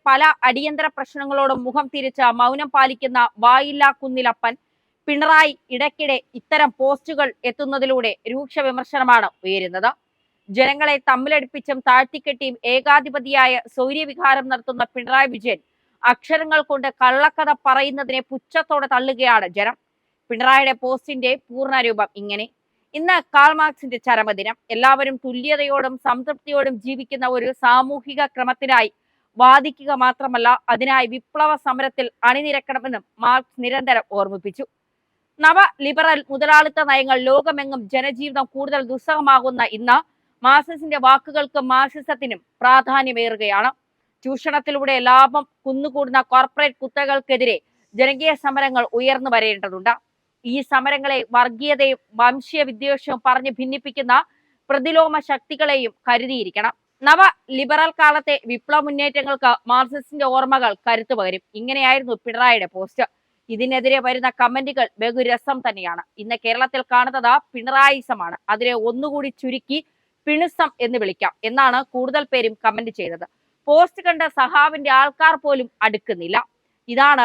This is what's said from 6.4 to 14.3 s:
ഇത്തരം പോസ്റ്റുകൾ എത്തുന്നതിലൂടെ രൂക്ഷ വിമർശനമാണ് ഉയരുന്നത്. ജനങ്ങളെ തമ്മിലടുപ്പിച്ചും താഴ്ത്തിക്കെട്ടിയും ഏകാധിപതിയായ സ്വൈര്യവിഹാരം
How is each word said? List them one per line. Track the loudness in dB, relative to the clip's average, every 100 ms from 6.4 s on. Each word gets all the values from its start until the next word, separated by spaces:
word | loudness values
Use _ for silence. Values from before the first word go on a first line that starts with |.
ഇത്തരം | -4 0 0 0
പോസ്റ്റുകൾ | -2 -2 -6 -4 -4 -4
എത്തുന്നതിലൂടെ | -8 -8 -6 -4 -2 -2 -2 -6 -8
രൂക്ഷ | -10 -8 -6 -4
വിമർശനമാണ് | -4 -6 -2 4 4 2 -6
ഉയരുന്നത്. | -6 -4 -4 -4 -2 -4 _ _ _ _ -6 0
ജനങ്ങളെ | 0 0 0 0 0
തമ്മിലടുപ്പിച്ചും | 0 0 -2 -2 -8 -8 -4 2
താഴ്ത്തിക്കെട്ടിയും | 4 2 -4 -8 -6 -6 -6 -2
ഏകാധിപതിയായ | 0 4 2 2 -6 -2 2 2 2 -4
സ്വൈര്യവിഹാരം | -4 -4 -4 -8 -2 0